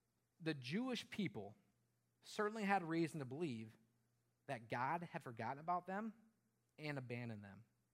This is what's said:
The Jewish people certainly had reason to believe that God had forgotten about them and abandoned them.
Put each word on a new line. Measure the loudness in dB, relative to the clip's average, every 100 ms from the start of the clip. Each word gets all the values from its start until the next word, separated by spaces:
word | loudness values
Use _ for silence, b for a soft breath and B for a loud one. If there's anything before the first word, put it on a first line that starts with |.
| _ _ _ _
The | -2
Jewish | 0 0 0 2 -2 -2
people | -2 -2 -2 -8 -12 _ _ _ _ _ _
certainly | -6 0 0 2
had | 4 6
reason | 6 4 4 0
to | -4
believe | -2 0 -2 -6 -12 -20 _ _ _ _ _ -6
that | -6 -2
God | 2 4 2 0
had | -4
forgotten | -4 -2 -2 -2
about | 0 0 0
them | -2 -2 -6 -16 _ _ _ _ -6
and | -2 -2
abandoned | -2 -4 -4 -6
them. | -8 -14 -18 _ _